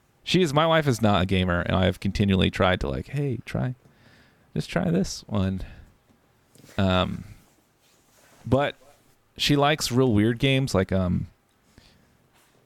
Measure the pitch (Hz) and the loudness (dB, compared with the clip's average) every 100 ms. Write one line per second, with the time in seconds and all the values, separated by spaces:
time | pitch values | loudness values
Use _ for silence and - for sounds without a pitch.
0 | _ _ - 180 170 147 165 160 147 110 | _ _ -2 0 2 2 2 2 2 2
1 | 110 98 92 95 92 87 85 90 92 - | 2 2 2 0 0 0 0 2 0 0
2 | 101 - 101 92 90 - 92 92 69 65 | -2 0 2 4 2 2 0 0 -2 -6
3 | - 143 143 113 - 113 127 127 _ _ | -6 -6 -6 -6 -6 -4 -4 -8 _ _
4 | _ _ _ _ _ 156 - - 180 175 | _ _ _ _ _ -8 -4 -4 -2 -2
5 | - - - 104 95 95 - - - _ | -2 -8 -6 -2 -2 -4 -10 -16 -20 _
6 | _ _ _ _ _ - - - 95 92 | _ _ _ _ _ -20 -10 -2 0 0
7 | 85 - - - _ _ _ _ _ _ | -2 -6 -12 -20 _ _ _ _ _ _
8 | _ _ _ _ 117 127 143 - - _ | _ _ _ _ -2 0 0 -6 -18 _
9 | _ _ _ - - 143 143 156 - 120 | _ _ _ -4 0 2 2 0 0 2
10 | 131 104 110 117 139 131 135 95 95 95 | 2 4 2 2 0 0 0 0 0 0
11 | 90 90 - _ _ _ _ _ - _ | 0 -2 -4 _ _ _ _ _ -20 _
12 | _ _ _ _ _ _ | _ _ _ _ _ _